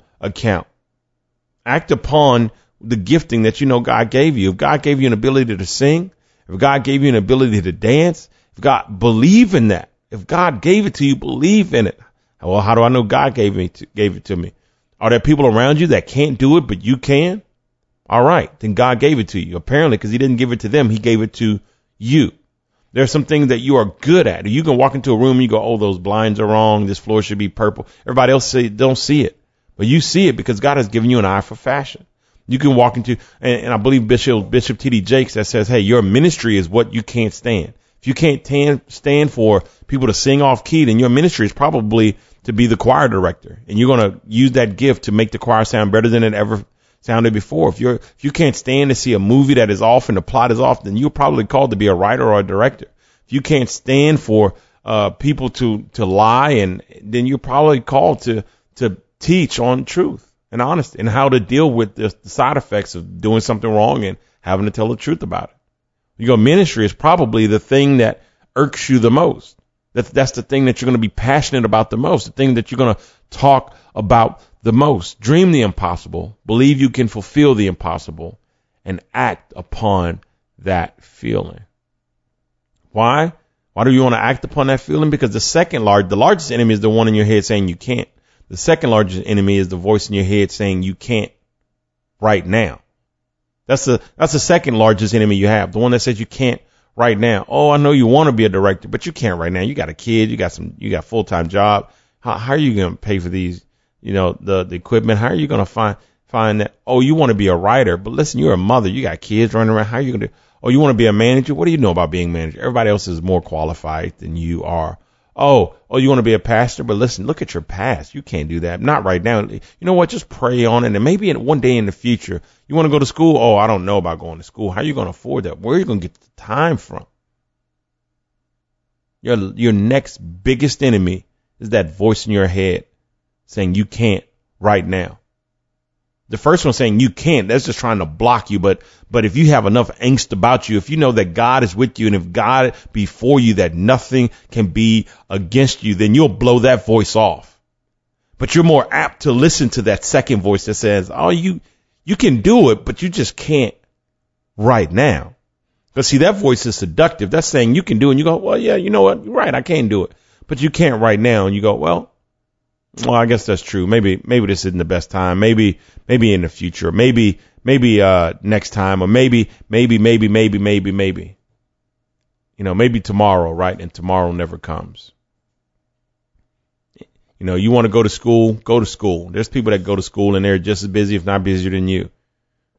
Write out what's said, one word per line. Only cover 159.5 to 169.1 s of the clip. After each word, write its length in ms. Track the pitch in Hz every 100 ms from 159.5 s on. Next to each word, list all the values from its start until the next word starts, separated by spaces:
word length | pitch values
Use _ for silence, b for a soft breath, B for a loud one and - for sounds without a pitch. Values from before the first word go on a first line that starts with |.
| 127
I 60 |
can 260 | 123 160 113
do 160 | 104
it, 80 | 87 b b b b
but 160 | 147
you 100 | 147
can't 300 | - 165 113
right 180 | 113 104
now." 260 | 120 113 95
And 100 | 101
you 60 |
go, 140 | 104 101
"Well, 360 | 78 85 - _ _ _ _ _ _ _ _ - 120
well, 80 |
I 140 | 117 117
guess 180 | 117 -
that's 160 | 95
true. 240 | - 98 90
Maybe, 340 | 113 101 95
maybe 240 | - 123 101
this 180 | 98 95
isn't 120 | 90
the 60 | 82
best 260 | 87 -
time. 260 | 98 92 98
Maybe, 420 | 110 113 107 90 b b -
maybe 260 | 123 113
in 80 | 95
the 80 | 85
future. 420 | - 87 - 85
Maybe, 480 | 92 123 117 107 90 b b
maybe, 380 | 123 135 123 104
uh, 320 | 95 92 85 -
next 300 | 101 107 -
time, 320 | 110 95 95
or 40 |
maybe, 440 | 92